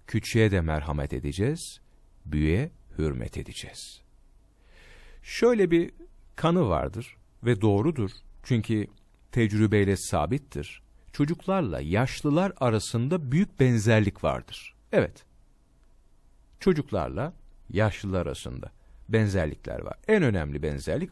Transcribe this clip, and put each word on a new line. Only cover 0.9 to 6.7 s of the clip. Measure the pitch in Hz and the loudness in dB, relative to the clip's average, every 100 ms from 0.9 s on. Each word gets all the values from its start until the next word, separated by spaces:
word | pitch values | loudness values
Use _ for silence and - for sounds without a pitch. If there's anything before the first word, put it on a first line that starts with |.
| 73 71 | -4 -4
edeceğiz, | 65 71 82 117 165 - - - _ _ _ 73 | -4 -4 -2 -2 -4 -10 -18 -20 _ _ _ -6
büyüğe | 76 76 92 156 - - - | 0 2 0 -2 -10 -12 -4
hürmet | 78 64 57 - | -4 -4 -8 -10
edeceğiz. | - - - - - - _ _ _ _ _ _ _ - - - - - | -12 -14 -16 -16 -18 -20 _ _ _ _ _ _ _ -20 -20 -20 -20 -20
Şöyle | - - 233 226 175 | -14 0 2 4 4
bir | 170 185 - - - - - | 2 0 -8 -20 -20 -20 -2
kanı | 156 180 | 2 2
vardır | 117 | 2